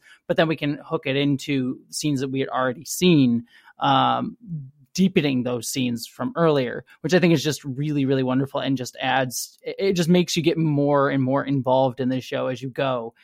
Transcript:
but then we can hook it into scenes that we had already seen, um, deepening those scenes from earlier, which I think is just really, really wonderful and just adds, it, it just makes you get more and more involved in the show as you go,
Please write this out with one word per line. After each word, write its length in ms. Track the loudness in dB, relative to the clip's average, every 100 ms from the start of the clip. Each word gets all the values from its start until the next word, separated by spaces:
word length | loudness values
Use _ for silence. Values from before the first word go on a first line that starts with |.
| _ -14 -4
but 80 | 0
then 120 | 2
we 80 | 0
can 220 | -2 -4
hook 200 | -6 -6 -2
it 100 | 0
into 640 | 0 0 0 -2 -2 -6 -10
scenes 280 | -6 -2 -2
that 100 | -2
we 100 | -4
had 80 | -2
already 340 | 0 -2 -2
seen, 640 | -8 0 4 6 6 2 -4 -20 -20 -4
um, 580 | 0 2 2 0 -4 -10 -12 -12 -12 _ _
deepening 500 | 0 2 2 0 0
those 240 | -2 -4 -4
scenes 380 | -4 -2 -4 -8
from 240 | -8 -6 0
earlier, 480 | 2 2 0 -6 -12 -8
which 120 | 0
I 60 | 4
think 140 | 4
is 100 | 4
just 200 | 2 -4 -6
really, 400 | -6 -2 0 0
really 180 | 0
wonderful 380 | 2 0 0 -4
and 160 | -2 -2
just 180 | -4 -6
adds, 580 | -2 0 -2 -6 -12 _
it, 140 | -12 -4
it 160 | 0
just 140 | 0 4
makes 280 | 4 2 0
you 60 |
get 140 | 0 2
more 520 | 0 2 2 2 2
and 120 | 2
more 240 | 0 0 0
involved 540 | -2 2 2 2 0
in 80 | -2
the 120 | -2
show 260 | -4 -4 -4
as 140 | -6
you 80 | -8
go, 440 | -4 -2 -2 -6 _